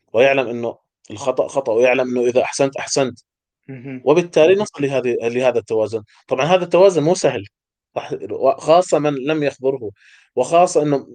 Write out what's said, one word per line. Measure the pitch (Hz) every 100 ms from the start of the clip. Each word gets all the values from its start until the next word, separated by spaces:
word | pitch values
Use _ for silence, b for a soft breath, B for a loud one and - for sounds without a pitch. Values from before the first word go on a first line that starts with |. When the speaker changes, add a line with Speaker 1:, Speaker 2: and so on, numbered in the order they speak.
| _
Speaker 1:
ويعلم | 110 135 139 117
أنه | 120 117 - _ _ -
الخطأ | - - 127 -
خطأ، | 143 131
ويعلم | 110 127 127 127 123
أنه | 120
إذا | 120
أحسنت | - - 139 135
أحسنت. | - - 131 127 _ _ _ _ -
Speaker 2:
مهم. | 131 131 131 127
Speaker 1:
وبالتالي | 160 175 - 160 196
نصل | 214 -
لهذه، | 139 135 123 117
لهذا | 117 120 127 120
التوازن. | 107 110 107 110 110 b b
طبعا | 127 147
هذا | 185
التوازن | 175 170 196 170
مو | 147 180
سهل، | 151 127 104 _ _ _ _ -
راح، | - 135 127 107 135 -
خاصة | 147 165 185 160
من | 147 143
لم | 131 156
يحضره، | 143 - 131 135 107 - b b b -
وخاصة | 127 165 180 160
أنه | 151 139 -